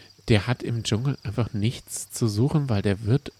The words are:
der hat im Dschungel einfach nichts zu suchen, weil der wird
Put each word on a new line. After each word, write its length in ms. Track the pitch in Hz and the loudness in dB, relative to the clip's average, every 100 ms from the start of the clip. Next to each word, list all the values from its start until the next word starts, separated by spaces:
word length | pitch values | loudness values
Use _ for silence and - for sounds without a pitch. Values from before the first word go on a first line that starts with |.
| - _ - | -20 _ 2
der 180 | 110 104 | 2 2
hat 160 | 123 | -4
im 200 | - 117 | -2 -4
Dschungel 340 | 104 107 139 127 | 0 0 0 -4
einfach 300 | - 107 110 | -6 -4 -2
nichts 560 | 104 107 - - - - | 0 -2 -2 -10 -12 -10
zu 180 | - 117 | -2 0
suchen, 400 | 104 139 156 139 | 2 2 2 0
weil 140 | 101 | 0
der 220 | 104 98 | 2 0
wird 280 | 107 135 - - | 2 0 0 0